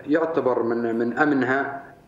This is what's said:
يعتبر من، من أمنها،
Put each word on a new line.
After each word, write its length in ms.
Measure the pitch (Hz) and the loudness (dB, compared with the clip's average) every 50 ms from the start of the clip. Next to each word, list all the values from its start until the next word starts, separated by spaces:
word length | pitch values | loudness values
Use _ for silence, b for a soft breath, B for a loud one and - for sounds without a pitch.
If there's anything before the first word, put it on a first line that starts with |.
| - 139 | -4 -2
يعتبر 560 | 147 165 160 156 - 143 123 127 120 117 113 | 0 0 0 0 0 0 2 2 2 2 0
من، 320 | 117 117 117 117 113 113 | 0 0 0 0 0 0
من 220 | 117 117 120 120 - | 0 -2 0 0 2
أمنها، 680 | 151 147 143 135 127 123 131 139 139 - - - - - - - - | 2 2 2 2 2 2 0 0 -2 -4 -6 -10 -12 -16 -20 -14 -4